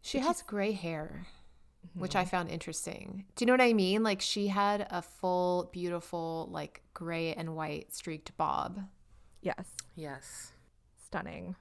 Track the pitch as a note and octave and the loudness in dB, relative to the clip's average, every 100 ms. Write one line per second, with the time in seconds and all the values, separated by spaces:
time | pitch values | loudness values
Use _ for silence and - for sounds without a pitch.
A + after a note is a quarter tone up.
0 | - C#4 - E4+ - G#3 G3+ G3+ F3 D#3+ | -2 0 2 0 -2 0 0 0 -2 -4
1 | D#3 - F3 - - - - _ F3 F3+ | -6 -8 -12 -16 -20 -20 -20 _ -14 -6
2 | F3+ G3+ F#3 F#3 E3 D#3+ E3 D#3+ - - | 0 2 4 0 0 -4 -6 -6 -6 -8
3 | - G3 G3 - A#3+ B3+ B3 A3 F#3 G3+ | -10 -12 -12 2 6 8 8 8 6 4
4 | A3 G3 - - G3+ G3 G3+ G#3 G3+ F3+ | 4 2 0 0 0 4 4 2 0 -4
5 | E3 - F#3 F3+ F3+ F3+ F3 F3+ F3 F3 | -6 -2 2 4 4 4 0 -4 -2 -2
6 | E3 F3 E3 E3 - E3 D3 - _ - | -4 -4 -2 -4 -4 -6 -8 -12 _ -10
7 | E3 E3 E3 - E3 D#3+ D#3 D3+ - - | -4 -2 0 -2 -4 -4 -4 -4 -8 -8
8 | - D#3 - - D3+ - - F#3 F#3+ - | -6 -8 -10 -2 0 2 -2 -6 -10 -14
9 | - - - - F#3 - F#3+ - - - | -20 -20 -20 -8 -6 -6 -6 -10 -12 -12
10 | D3+ C3+ - - - - - _ _ _ | -10 -10 -12 -14 -14 -18 -20 _ _ _
11 | - F#3 - D#3+ F3+ F#3 | -8 -6 -6 -8 -8 -10